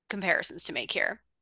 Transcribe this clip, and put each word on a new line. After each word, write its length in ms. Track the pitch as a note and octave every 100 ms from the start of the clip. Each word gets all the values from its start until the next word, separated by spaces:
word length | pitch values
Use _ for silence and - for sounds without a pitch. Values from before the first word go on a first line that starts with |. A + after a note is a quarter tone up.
| -
comparisons 540 | - F3+ E3 - -
to 80 | -
make 200 | B2+ -
here. 280 | - - A#3 _ _